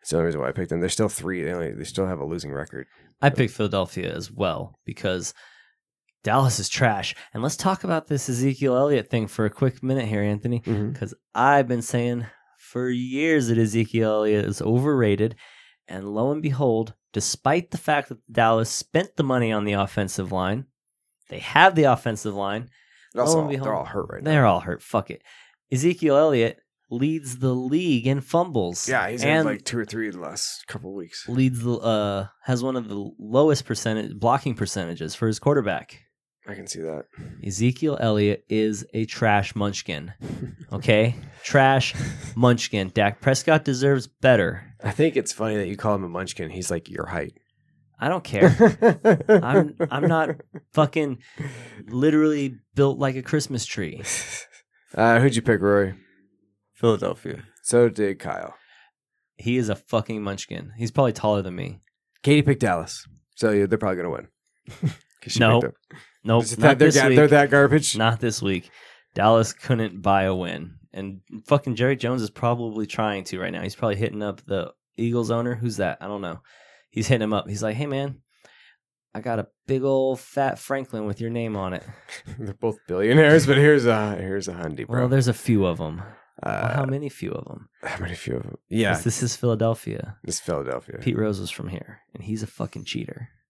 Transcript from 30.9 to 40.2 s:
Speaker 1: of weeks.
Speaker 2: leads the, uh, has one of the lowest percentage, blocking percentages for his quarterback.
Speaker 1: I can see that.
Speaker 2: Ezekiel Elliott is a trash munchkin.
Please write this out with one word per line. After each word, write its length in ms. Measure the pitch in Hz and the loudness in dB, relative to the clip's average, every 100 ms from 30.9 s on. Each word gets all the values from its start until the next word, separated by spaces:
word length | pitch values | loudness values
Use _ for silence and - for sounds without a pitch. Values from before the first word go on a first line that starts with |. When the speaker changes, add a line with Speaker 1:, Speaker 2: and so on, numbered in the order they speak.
Speaker 1:
of 60 | 101 | -12
weeks. 320 | 85 - - | -12 -14 -6
Speaker 2:
leads 320 | 123 131 123 | 0 2 0
the, 100 | 117 117 | -2 -2
uh, 500 | 117 110 104 98 98 _ | 0 0 0 -2 -6 _
has 180 | - 127 | -4 -2
one 140 | 127 127 | -2 -4
of 120 | 110 | -6
the 220 | 101 101 - | -10 -10 -14
lowest 460 | 104 123 156 143 | 0 4 4 4
percentage, 500 | - 110 117 110 - 104 | -2 -4 -2 -4 -6 -2
blocking 360 | 117 135 - | 0 0 -2
percentages 600 | 113 104 - 85 85 78 | -4 -4 -4 -8 -8 -10
for 120 | - 113 | -4 -4
his 100 | 107 | 0
quarterback. 600 | - 143 104 82 - - _ _ _ _ - | 0 2 0 -4 -8 -20 _ _ _ _ -18
Speaker 1:
I 60 | |
can 120 | 101 90 | -16 -14
see 140 | - | -10
that. 240 | 80 76 - - - - - | -8 -10 -12 -18 -20 -14 -10
Speaker 2:
Ezekiel 500 | 95 117 127 156 143 | 0 0 0 -4 -2
Elliott 440 | 117 104 104 101 _ | 0 2 2 0 _
is 360 | 110 110 104 - | 0 0 -2 -8
a 120 | 113 110 | -6 -6
trash 500 | - 113 104 101 - | -2 2 2 0 -4
munchkin. 560 | 101 98 - 78 85 - | -4 -4 -8 -10 -10 -14